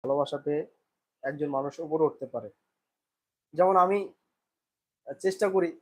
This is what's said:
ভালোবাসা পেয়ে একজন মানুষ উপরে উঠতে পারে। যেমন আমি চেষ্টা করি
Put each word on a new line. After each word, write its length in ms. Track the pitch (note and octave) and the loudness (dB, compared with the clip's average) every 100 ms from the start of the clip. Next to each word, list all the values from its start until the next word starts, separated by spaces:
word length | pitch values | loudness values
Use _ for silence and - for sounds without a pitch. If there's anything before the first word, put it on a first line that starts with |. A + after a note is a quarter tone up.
ভালোবাসা 360 | C3+ C#3+ C#3 C#3+ D3 | -2 -2 -2 -4 -4
পেয়ে 160 | D3 - _ _ _ _ _ C3+ | -4 -6 _ _ _ _ _ -10
একজন 200 | C#3+ D3 C#3 | -6 -4 -4
মানুষ 160 | C#3+ C#3 D#3+ | -4 -8 -4
উপরে 180 | D#3 D#3 | 0 0
উঠতে 160 | - B2+ | 0 -10
পারে। 160 | A#2+ G#2+ _ _ _ _ _ _ _ _ _ _ D#3 | -10 -10 _ _ _ _ _ _ _ _ _ _ 2
যেমন 180 | F#3 F#3+ F3+ | 4 6 4
আমি 140 | G3+ F3+ _ _ _ _ _ _ _ _ _ - F3+ | 2 -4 _ _ _ _ _ _ _ _ _ -16 -4
চেষ্টা 240 | F#3+ F#3+ G#3 F#3+ | -4 0 0 2
করি 140 | E3+ E3 | 0 -4